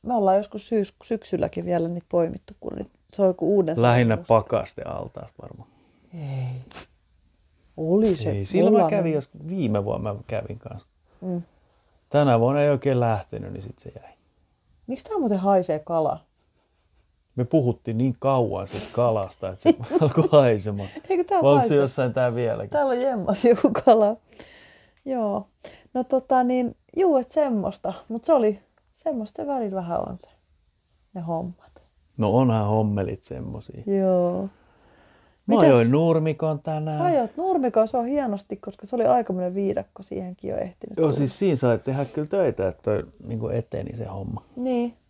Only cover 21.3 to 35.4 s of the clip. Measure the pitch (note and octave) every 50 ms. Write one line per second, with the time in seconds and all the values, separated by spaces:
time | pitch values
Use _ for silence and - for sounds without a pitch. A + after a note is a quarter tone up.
21.3 | G4+ F4+ D#4+ C#3 C#3+ - - D#3 D3+ C#3+ C#3 C3+ - - C3 B2 A2+ C3 B2+ B2
22.3 | A2+ A#2+ B2 A2+ A2 A2 G#2 G#2 - D4 C#4+ C4+ B3 B3 B3+ C4+ B3+ A3 F3+ -
23.3 | G3+ - - A#3+ A#3+ - - C4+ A3+ - - - A3+ A3 G#3+ G3+ A3+ - _ _
24.3 | - - - - - - - - - _ _ _ _ _ _ C#4 C4 B3 A3 G#3
25.3 | G3+ G3+ G3 _ _ _ _ - - - _ _ _ B3+ B3 - - C4 B3+ _
26.3 | C4 B3+ B3+ B3 B3 B3+ B3 A#3 - _ _ _ - E4 G4 F4+ D4+ C4 B3 B3+
27.3 | - D#4 D4+ C4+ A#3 G#3 F#3+ - F#3+ - - F3+ F#3+ - - _ A3+ A#3 - -
28.3 | E4 C4+ A3+ G#3+ G#3 G3+ _ _ _ _ _ _ _ _ _ E4 D4 A#3 A3 G#3
29.3 | _ - - C#4+ C#4+ C4 A#3 G3+ F#3+ F#3+ F3 E3+ E3+ - - - - F3+ - _
30.3 | _ _ _ _ _ _ _ _ _ _ _ _ _ _ _ _ _ F#3+ E3 E3
31.3 | E3+ D#3+ F3 F3+ F3 _ _ _ _ - _ _ _ _ _ _ _ - A2 G#2
32.3 | G2+ B2 C3 B2 A2+ A2 G#2+ G#2 G#2+ A2 A2 G#2+ G#2 G#2 F#2+ - A2 - - -
33.3 | B2+ B2+ A#2+ G#2+ - A2 - - - - A2 G3+ G3 G3 F#3+ F#3+ F#3 F3+ F3 F3
34.3 | F3 F#3 G3 G3 _ _ _ _ _ _ _ _ _ _ _ _ _ _ _ _
35.3 | _ _